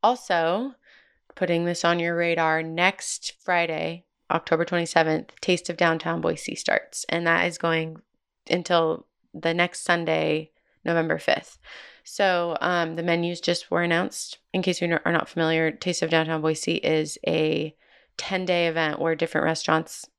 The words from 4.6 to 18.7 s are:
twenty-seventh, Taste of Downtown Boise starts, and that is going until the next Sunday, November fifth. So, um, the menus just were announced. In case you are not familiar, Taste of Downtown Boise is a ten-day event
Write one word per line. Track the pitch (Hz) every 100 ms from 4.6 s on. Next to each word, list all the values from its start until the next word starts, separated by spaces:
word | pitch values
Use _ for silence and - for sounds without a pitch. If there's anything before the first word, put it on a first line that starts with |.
twenty-seventh, | 170 175 170 170 160 156 - -
Taste | - 180 -
of | 170
Downtown | 170 165 165 165
Boise | 165 165 - -
starts, | - - - - -
and | 170 170
that | 165 175
is | 165
going | 165 165 160 160 _ _ _ _ -
until | 180 170 175 160 160 - _ _
the | - 165
next | 170 175 -
Sunday, | - 175 165 160 156 156 156 _ _ _ -
November | 170 165 160
fifth. | - - - - - - - - -
So, | - 196 180 175 160
um, | 175 175 165 160
the |
menus | 170 170 170 175
just | - 170 -
were | 170
announced. | 170 170 185 - - - _
In | 185
case | 185 175
you | 175 165 -
are |
not | 170 -
familiar, | - 160 160 160
Taste | - 180 170
of | 160
Downtown | 165 160 160
Boise | 156 156 - 165
is | - 160 151 - -
a | 160 156 156 156 - _ - _ -
ten-day | - 185 185 175
event | 170